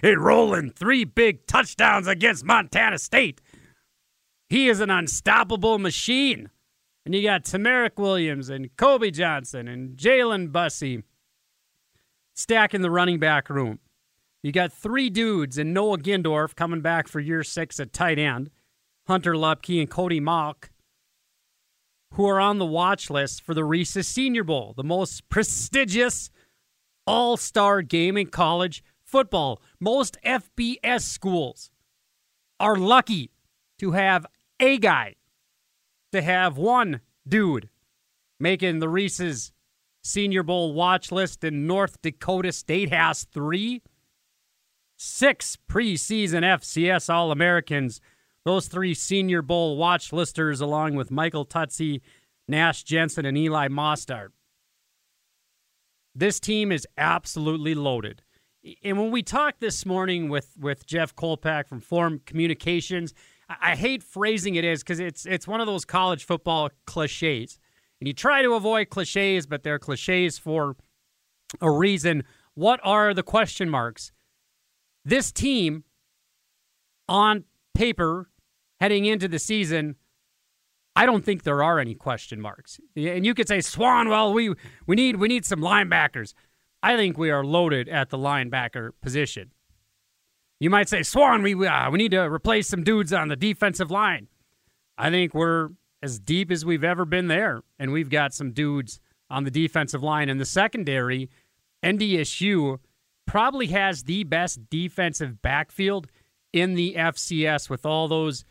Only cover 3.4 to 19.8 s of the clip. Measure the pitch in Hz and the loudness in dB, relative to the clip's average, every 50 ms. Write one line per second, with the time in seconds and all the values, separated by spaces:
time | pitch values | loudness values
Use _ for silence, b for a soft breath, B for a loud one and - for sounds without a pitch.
3.4 | b b b b b b b b b b b _ _ _ _ _ _ _ _ _ | b b b b b b b b b b b _ _ _ _ _ _ _ _ _
4.4 | _ - 175 254 269 254 220 190 214 196 190 180 170 151 - - - 202 208 226 | _ 0 2 4 4 4 4 2 2 0 0 0 0 -2 -4 -4 0 4 4 4
5.4 | 233 180 226 202 175 220 220 208 196 180 - - - - 247 262 277 269 208 117 | 4 2 0 0 2 2 2 2 0 -2 -4 -4 -2 0 0 2 2 0 -2 -4
6.4 | 107 98 _ _ _ _ _ _ _ _ _ _ - 151 180 202 202 208 196 175 | -8 -16 _ _ _ _ _ _ _ _ _ _ -8 -4 -2 0 2 2 0 0
7.4 | - - - 190 208 240 254 247 240 220 - - 202 196 190 185 165 156 147 139 | -2 -4 -4 0 2 2 2 2 2 0 -2 -2 0 0 0 0 0 -2 -2 -4
8.4 | 135 127 139 135 135 123 _ - - - - 254 226 208 156 147 175 165 156 139 | -6 -8 -8 -10 -10 -10 _ 2 4 4 4 4 2 0 -2 0 -2 -2 -2 -2
9.4 | 127 - - 127 117 120 123 127 131 131 127 131 139 220 262 262 247 233 214 190 | -6 -8 -10 -12 -10 -10 -10 -10 -10 -12 -8 -2 2 4 4 4 4 2 0 -2
10.4 | 180 160 139 175 175 156 - - 151 135 123 110 - _ _ _ _ _ _ _ | -4 -2 -2 -2 -2 -2 -2 -4 -6 -6 -6 -8 -10 _ _ _ _ _ _ _
11.4 | _ _ _ _ _ _ _ _ _ _ _ _ _ _ _ _ _ _ - - | _ _ _ _ _ _ _ _ _ _ _ _ _ _ _ _ _ _ -12 -8
12.4 | - - 226 226 214 202 - 196 185 175 170 175 180 180 175 160 156 156 151 143 | -2 2 4 4 4 4 2 0 0 0 2 2 2 2 2 2 2 2 2 2
13.4 | - - 147 139 131 113 110 - _ _ _ _ _ _ _ _ _ _ _ _ | 0 -2 -2 -2 -2 -2 -4 -8 _ _ _ _ _ _ _ _ _ _ _ _
14.4 | - 143 143 185 180 165 - - - 214 233 269 269 247 185 220 226 226 208 180 | -8 -2 0 0 0 0 -2 -8 -6 -4 -2 0 0 0 0 0 0 0 0 0
15.4 | 147 135 127 143 151 156 170 190 208 214 202 170 139 185 202 190 170 160 156 151 | -2 -2 -4 -4 -2 -2 0 0 0 0 0 -2 -2 0 0 0 0 0 0 0
16.4 | 156 156 - - 170 170 170 165 147 165 165 165 151 - - 156 147 151 165 160 | 0 -2 -2 -4 -4 -4 -4 -2 -2 0 0 0 -2 -4 -6 -6 -4 -2 -2 -2
17.4 | 151 - - 175 160 - - - 139 120 - - 175 170 160 143 151 147 127 123 | -4 -4 -6 -8 -8 -8 -8 -10 -10 -8 -4 -2 0 0 2 2 2 0 0 -2
18.4 | 135 147 _ _ _ _ _ _ _ _ _ _ _ - 185 185 156 175 165 160 | -6 -10 _ _ _ _ _ _ _ _ _ _ _ 0 0 0 2 2 0 2
19.4 | 160 156 156 - - - 180 170 | 2 2 0 0 -2 -2 0 0